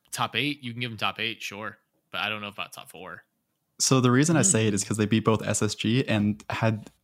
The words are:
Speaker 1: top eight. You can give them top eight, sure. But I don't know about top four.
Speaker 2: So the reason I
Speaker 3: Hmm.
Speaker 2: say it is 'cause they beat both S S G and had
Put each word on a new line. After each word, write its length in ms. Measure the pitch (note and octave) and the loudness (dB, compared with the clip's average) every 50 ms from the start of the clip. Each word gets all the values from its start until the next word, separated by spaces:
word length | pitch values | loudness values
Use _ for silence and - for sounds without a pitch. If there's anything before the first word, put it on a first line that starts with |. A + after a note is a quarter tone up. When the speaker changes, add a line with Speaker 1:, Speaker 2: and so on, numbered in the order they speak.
| _ _ | _ _
Speaker 1:
top 240 | - - B2 A2+ - | -6 -4 -4 -2 -2
eight. 280 | A2 B2+ D3 C#3+ - B2+ | -2 -2 -2 -4 -6 -8
You 80 | A#2+ A#2 | -12 -10
can 80 | A#2 | -8
give 100 | B2 B2 | -8 -8
them 80 | A2+ G#2 | -6 -4
top 220 | A2 G2+ F#2+ - | -4 -4 -4 -4
eight, 220 | G#2+ A2+ A2 - - | -6 -6 -6 -8 -10
sure. 360 | - G#2 G2 G#2+ G#2 G2 - _ _ _ _ _ _ | -12 -12 -10 -12 -12 -12 -14 _ _ _ _ _ _
But 120 | - F2+ F#2 | -8 -6 -4
I 60 | G#2 | -4
don't 120 | G#2+ G#2+ | -4 -6
know 80 | G#2 G#2 | -8 -10
about 240 | F#2+ - F2 - - | -10 -12 -14 -14 -14
top 180 | - - - | -20 -20 -18
four. 320 | - E2 F2+ F2 E2 - - _ _ _ _ _ _ _ _ _ _ - | -18 -16 -16 -14 -16 -16 -20 _ _ _ _ _ _ _ _ _ _ 0
Speaker 2:
So 200 | - - C3+ C3 | 2 4 4 6
the 100 | A#2+ B2 B2 | 6 6 6
reason 240 | B2+ D3 E3 E3+ | 4 4 4 4
I 40 | D3+ | 4
Speaker 3:
Hmm. 40 | A#2 | 4
Speaker 2:
say 220 | F#2+ - A2 A2 A2 | 4 4 4 4 2
it 60 | G2+ | 0
is 100 | G2+ - | 0 -2
'cause 120 | - G#2 | -2 -2
they 100 | A2 G#2+ | 0 0
beat 180 | G#2 A2+ A2 G#2+ | 2 2 2 4
both 180 | A#2 A2 G#2 - | 4 2 2 2
S 160 | G#2 A2 - | -2 -2 0
S 140 | A#2 G#2 - | -2 -2 -2
G 320 | - - G#2 A2+ C3 C3 | -2 -2 0 0 0 0
and 380 | - A2 G#2 G#2 G#2 G#2 - - - | 0 0 0 0 0 -2 -4 -6 -8
had 400 | - - - A2+ A2 G#2 - - _ _ | -4 0 0 0 0 -2 -6 -12 _ _